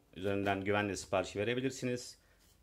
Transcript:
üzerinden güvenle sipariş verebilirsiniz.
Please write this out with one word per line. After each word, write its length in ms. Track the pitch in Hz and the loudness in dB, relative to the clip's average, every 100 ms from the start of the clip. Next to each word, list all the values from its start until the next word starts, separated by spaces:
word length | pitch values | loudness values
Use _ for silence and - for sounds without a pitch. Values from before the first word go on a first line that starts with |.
| - - | -16 -4
üzerinden 480 | 98 101 98 98 | 0 2 2 2
güvenle 320 | 98 101 104 90 | 2 2 2 -2
sipariş 400 | - 95 90 98 | 0 0 2 0
verebilirsiniz. 800 | 110 123 131 131 123 123 - - _ _ - _ | 0 0 -2 -2 -4 -4 -8 -16 _ _ -20 _